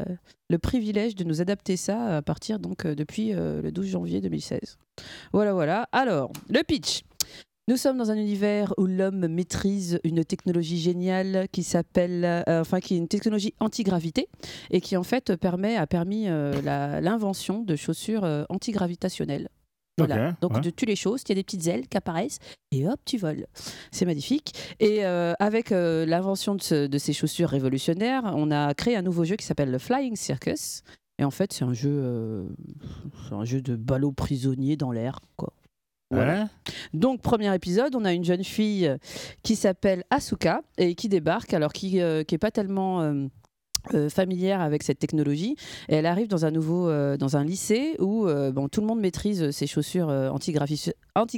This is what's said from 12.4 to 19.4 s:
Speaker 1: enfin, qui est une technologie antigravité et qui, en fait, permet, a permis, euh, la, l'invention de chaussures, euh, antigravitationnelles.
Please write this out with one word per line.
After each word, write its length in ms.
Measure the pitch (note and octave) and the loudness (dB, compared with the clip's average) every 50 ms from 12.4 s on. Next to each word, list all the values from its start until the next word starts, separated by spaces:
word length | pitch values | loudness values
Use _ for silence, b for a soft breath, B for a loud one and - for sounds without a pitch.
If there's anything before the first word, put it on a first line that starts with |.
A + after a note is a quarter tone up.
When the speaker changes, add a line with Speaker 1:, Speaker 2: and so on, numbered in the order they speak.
| - - E3 E3 | 2 4 4 4
Speaker 1:
enfin, 180 | D#3+ - - F#3 | 4 2 0 0
qui 160 | - - G3 | 0 0 0
est 20 | E3+ | 0
une 100 | E3+ D#3+ | 2 0
technologie 440 | - G3+ - A3+ G#3+ G#3 F#3+ A3 - _ | -2 0 0 2 0 2 0 -2 -2 _
antigravité 680 | A3 A3 - - A3 F#3+ F#3+ E3+ D#3+ E3 - - - - - B B B B B B B | -2 -2 0 0 0 2 2 2 0 0 -2 -2 -2 -2 -8 B B B B B B B
et 80 | - F3+ | 0 0
qui, 140 | - - G3 F3+ | 0 2 -2 -2
en 60 | F3+ | 0
fait, 320 | - - F#3 - - F#3+ | 0 0 0 0 0 -2
permet, 400 | E3+ - F#3 F3 F3+ F#3+ G#3+ A#3 | 0 0 0 0 0 0 0 2
a 100 | G#3+ D#3 | 0 0
permis, 440 | - - E3+ E3+ F#3 G3+ A3 A3 F#3+ | 0 0 0 0 0 -2 -2 0 0
euh, 320 | E3 D3+ C#3+ C#3+ C#3 C#3+ C#3+ | 0 0 0 0 0 0 0
la, 360 | C#3+ C#3+ C#3+ C#3+ C#3+ D3 D3+ | 0 0 0 -2 -2 -2 0
l'invention 600 | D#3 F3 A3 A#3 G#3+ G3 F#3+ - - - F#3 A3 | 0 0 0 0 0 -2 -2 -2 -4 -4 -4 -4
de 140 | A#3 G3 D#3 | -2 -2 -2
chaussures, 480 | C#3+ - - E3 - - - A3 A3 G3 | -2 -2 -4 -4 -4 -4 -2 -2 0 0
euh, 220 | E3 D3+ D3 D3 - | 0 0 0 -2 -4
antigravitationnelles. 1000 | F3+ G3+ - - G#3 G3 F#3 F3 F3 - - F#3 - - D#3 D#3 C#3 C#3+ | -4 -4 -4 -2 -2 0 0 -2 -2 -2 -4 -4 -2 -2 -2 -2 -2 -4